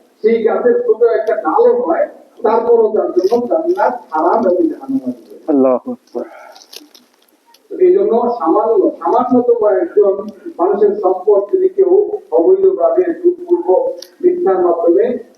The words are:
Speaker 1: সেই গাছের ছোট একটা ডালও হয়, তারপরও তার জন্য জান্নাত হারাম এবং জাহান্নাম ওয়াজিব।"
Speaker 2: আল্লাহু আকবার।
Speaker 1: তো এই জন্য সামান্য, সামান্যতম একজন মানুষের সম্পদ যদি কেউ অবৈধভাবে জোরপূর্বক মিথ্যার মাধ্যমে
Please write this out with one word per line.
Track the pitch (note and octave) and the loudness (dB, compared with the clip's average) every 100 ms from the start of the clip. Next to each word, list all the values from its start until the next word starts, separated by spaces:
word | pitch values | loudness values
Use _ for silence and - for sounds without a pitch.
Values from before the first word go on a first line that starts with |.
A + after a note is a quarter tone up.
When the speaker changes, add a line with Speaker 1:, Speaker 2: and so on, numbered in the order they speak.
| _ _ | _ _
Speaker 1:
সেই | G#4+ A#4 | 0 0
গাছের | - - A#3+ A#4+ | 0 0 0 0
ছোট | A#4+ G#4+ | 0 2
একটা | A#4 - C#5 E5 | 2 0 -2 -4
ডালও | - A4+ A#4+ A#4+ | -2 2 2 2
হয়, | E4 - D5+ - - - | 0 -2 -4 -8 -20 -6
তারপরও | A3 A#3 A#3 A#3 G#3+ C4+ | -2 0 2 2 2 0
তার | E4+ | -2
জন্য | - - A#3+ A#3+ | -2 -2 -2 0
জান্নাত | E4 E4+ F#4 A4+ - - | -2 -2 -2 -2 -4 -8
হারাম | D#4 F4 - F#3 | -4 -2 0 0
এবং | F3 D#3+ | 0 -2
জাহান্নাম | - C3+ C3+ B2+ | -4 -6 -6 -6
ওয়াজিব।" | A#2+ - - - | -12 -14 -12 -4
Speaker 2:
আল্লাহু | C#3+ C3 B2 - | 0 2 0 -6
আকবার। | B2 _ A#2+ - - - - _ - D4 _ _ _ _ _ _ _ - | -14 _ -14 -14 -16 -20 -20 _ -20 -20 _ _ _ _ _ _ _ -14
Speaker 1:
তো | - | 0
এই | F3+ | 2
জন্য | F#3+ G#3+ A3+ A#3+ - | 2 2 0 -2 -2
সামান্য, | E4 C4 A3+ G4 E4 | -2 0 0 0 0
সামান্যতম | - - B3+ C4 B3+ A#3+ A3+ G#3 | -2 -2 -2 0 0 2 2 0
একজন | F#3 F3 - G3+ G3+ G#3 - - - | 0 0 0 0 0 -6 -14 -14 -4
মানুষের | F#3 G#3 G#3 - | -2 2 0 0
সম্পদ | F#3 F#3 - G3 - - | -2 -2 0 0 0 0
যদি | F#4 | 0
কেউ | - F3+ G4 G#4 G#4 - | 2 2 2 0 -4 -2
অবৈধভাবে | - F3+ G4 F#3+ E4+ - - | 0 2 4 2 2 0 0
জোরপূর্বক | F3 - - - - F4 - - - - - - | -2 0 0 0 0 -2 2 0 0 -6 -14 -2
মিথ্যার | F4+ F4 - F4+ | -2 0 0 0
মাধ্যমে | - E4+ - - B3 - - | 0 0 2 2 0 -4 -10